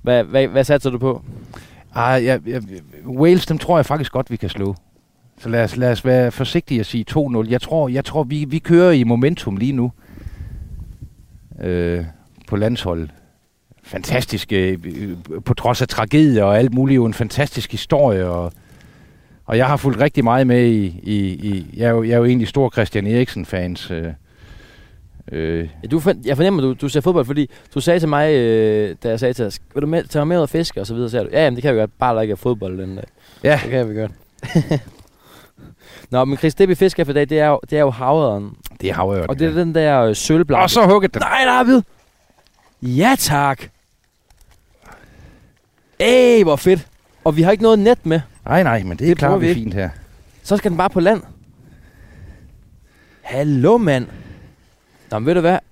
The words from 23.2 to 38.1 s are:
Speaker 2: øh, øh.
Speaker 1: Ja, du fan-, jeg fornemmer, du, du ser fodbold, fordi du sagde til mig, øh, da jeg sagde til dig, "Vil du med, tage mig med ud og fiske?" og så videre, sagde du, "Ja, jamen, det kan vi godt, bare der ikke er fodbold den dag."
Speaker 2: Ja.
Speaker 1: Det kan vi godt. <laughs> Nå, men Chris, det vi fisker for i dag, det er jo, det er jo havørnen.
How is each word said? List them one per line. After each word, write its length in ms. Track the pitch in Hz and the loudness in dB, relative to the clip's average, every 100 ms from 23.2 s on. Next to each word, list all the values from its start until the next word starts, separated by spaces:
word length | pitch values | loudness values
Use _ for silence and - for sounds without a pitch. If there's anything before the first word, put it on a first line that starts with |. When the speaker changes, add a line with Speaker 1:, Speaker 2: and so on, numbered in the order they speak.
| 127 - 85 92 90 87 - | -2 -4 -8 -6 -6 -8 -10
Speaker 2:
øh, 160 | 85 82 78 _ _ - - - - - - - - - | -8 -8 -12 _ _ -20 -20 -20 -20 -20 -20 -20 -20 -12
øh. 360 | 78 80 82 82 78 | -8 -4 -4 -8 -12
Speaker 1:
Ja, 60 | 104 | -6
du 120 | 160 | -2
fan-, 220 | 147 131 | -2 -2
jeg 120 | 113 139 | -2 0
fornemmer, 260 | 185 185 | 2 2
du, 100 | 131 | -2
du 160 | 120 143 | -2 -2
ser 120 | 147 | 0
fodbold, 240 | 180 175 123 | 0 0 0
fordi 240 | 143 139 - - | -2 -4 -8 -8
du 60 | 143 | -4
sagde 180 | 165 175 | 0 2
til 80 | 160 | 2
mig, 260 | 143 156 | 0 2
øh, 640 | 143 117 113 110 107 104 85 | 2 2 2 2 0 -2 -4
da 60 | 120 | -6
jeg 120 | 110 | -2
sagde 140 | 123 | -2
til 100 | 127 | -2
dig, 80 | 107 - - | -6 -8 -10
"Vil 80 | 135 | -6
du 40 | 147 | -2
med, 180 | 165 | -4
tage 160 | - 151 | -2 -4
mig 80 | 151 | 0
med 80 | 175 | 0
ud 60 | |
og 60 | 147 | 0
fiske?" 320 | 160 170 - | -2 -4 -8
og 60 | 98 | -8
så 80 | |
videre, 160 | 117 120 | -6 -4
sagde 140 | 117 | -4
du, 60 | 98 | -2
"Ja, 120 | 143 | 2
jamen, 100 | 156 120 | 2 2
det 60 | |
kan 120 | 143 | 0
vi 60 | 113 | 0
godt, 180 | 107 _ | 0 _
bare 160 | 127 | -2
der 60 | 113 | 0
ikke 120 | 110 | -2
er 40 | 98 | -2
fodbold 420 | 123 113 95 92 | -2 -4 -6 -8
den 160 | 95 95 | -10 -12
dag." 80 | 107 _ _ - | -16 _ _ -10
Speaker 2:
Ja. 160 | - 147 | -2 -2
Speaker 1:
Det 80 | 117 | -2
kan 180 | 127 113 | -4 -4
vi 40 | |
godt. 180 | 107 110 - _ _ - | -6 -8 -10 _ _ -4
<laughs> 260 | - - 147 - - - _ _ - _ _ - - _ - - | -4 -2 -6 -6 -20 -20 _ _ -20 _ _ -20 -20 _ -20 -4
Nå, 140 | 123 | 0
men 140 | 131 139 | 0 0
Chris, 160 | 160 | -2
det 140 | - 196 | 2 2
vi 60 | |
fisker 300 | 175 190 - | 4 2 2
for 60 | 147 | -2
i 40 | |
dag, 140 | 143 139 | 0 0
det 120 | 151 | 2
er 60 | 151 | 2
jo, 140 | 143 - | 2 0
det 60 | 151 | 0
er 40 | |
jo 100 | 143 | 0
havørnen. 600 | 117 131 | 0 0